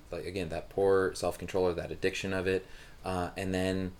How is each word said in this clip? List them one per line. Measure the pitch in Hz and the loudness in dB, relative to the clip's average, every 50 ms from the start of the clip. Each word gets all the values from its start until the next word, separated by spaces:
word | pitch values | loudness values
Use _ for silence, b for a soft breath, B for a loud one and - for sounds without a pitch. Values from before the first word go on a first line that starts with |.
| - - | -10 -8
like, | 87 82 - | -8 -6 -6
again, | 87 92 98 90 80 | -6 -4 -4 -4 -4
that | 82 80 - - | -4 -6 -8 -4
poor | - - 98 98 98 95 92 87 - | 0 4 6 6 6 6 6 4 0
self-control | - - 87 85 - 92 87 - 95 92 | 0 -2 -2 -2 -2 -6 -2 0 2 2
or | 90 85 | 2 2
that | 82 82 - | 0 -4 -6
addiction | 82 - - 95 95 - - 95 95 | -4 0 0 0 0 0 -4 -2 -2
of | 95 90 | 0 2
it. | 95 92 92 - B B B B B B B - | 2 2 0 0 B B B B B B B -6
Uh, | 90 92 90 87 85 - | -2 -2 0 -2 -2 -4
and | - 95 95 92 | -4 -4 0 0
then | 92 92 95 92 95 92 92 - | 0 2 2 0 0 -2 -4 -6